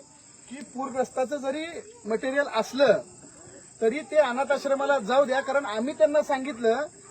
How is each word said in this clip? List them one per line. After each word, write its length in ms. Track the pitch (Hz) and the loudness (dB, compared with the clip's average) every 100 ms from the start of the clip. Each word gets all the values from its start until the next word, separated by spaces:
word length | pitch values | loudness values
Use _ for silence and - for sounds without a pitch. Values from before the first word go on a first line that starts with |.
| 269 - - - - | -18 -20 -20 -20 -18
की 60 | 262 | -16
पूरग्रस्ताचं 800 | 233 247 269 254 247 - 254 294 | -14 -10 -6 -4 -4 -4 -4 -4
जरी 280 | 262 294 320 403 - - 208 | -4 -6 -8 -12 -16 -14 -6
मटेरियल 420 | 220 262 277 285 226 | -4 -2 -2 0 -2
असलं 460 | 208 247 269 165 - - - - - - - - | -4 2 4 4 -2 -18 -20 -20 -20 -20 -20 -4
तरी 180 | 226 277 | -2 -2
ते 160 | - 302 | 0 2
अनाथ 360 | 269 240 277 | 4 2 0
आश्रमाला 480 | 277 277 269 277 277 | 0 0 0 2 0
जाऊ 260 | 202 262 277 | 2 2 4
द्या, 160 | 262 | 2
कारण 240 | 262 269 277 | 0 -2 -2
आम्ही 280 | 214 247 320 | -4 -4 2
त्यांना 240 | 311 294 | 4 4
सांगितलं 640 | 294 269 262 233 233 240 302 - - | 0 -2 -4 -2 0 0 -2 -12 -20